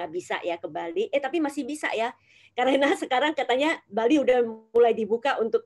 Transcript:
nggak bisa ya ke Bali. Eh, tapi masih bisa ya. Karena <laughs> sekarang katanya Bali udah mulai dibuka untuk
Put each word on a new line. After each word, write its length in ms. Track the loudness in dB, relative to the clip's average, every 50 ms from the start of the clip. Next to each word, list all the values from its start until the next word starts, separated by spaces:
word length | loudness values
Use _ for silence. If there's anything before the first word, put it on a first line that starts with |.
nggak 100 | -8 -6 -8
bisa 260 | -8 -6 -6 -6 -4
ya 160 | -4 -4 -6
ke 80 | -6 -8
Bali. 460 | -10 -8 -8 -8 -6 -4 -4 -4 -2 -2
Eh, 80 | -4
tapi 160 | -4 -2 -2
masih 300 | -2 -2 -2 -4 -6 -8
bisa 240 | -8 -8 -6 -6 -6 -4
ya. 220 | -4 -4 -6 -6 _ _ _ _ _ _ _ -4
Karena 320 | 0 0 2 2 4 4 2
<laughs> 80 | 2
sekarang 400 | 0 -2 -2 0 0 0 0 0
katanya 400 | -2 -2 0 0 2 2 0 0 -2 _
Bali 320 | -6 -4 0 2 4 4
udah 240 | 4 4 4 4 4 4 0 -4 -12 -10 _ 4
mulai 240 | 4 4 4 4
dibuka 400 | 2 0 -2 -2 0 0 0 0
untuk 240 | 0 -2 0 0 0 4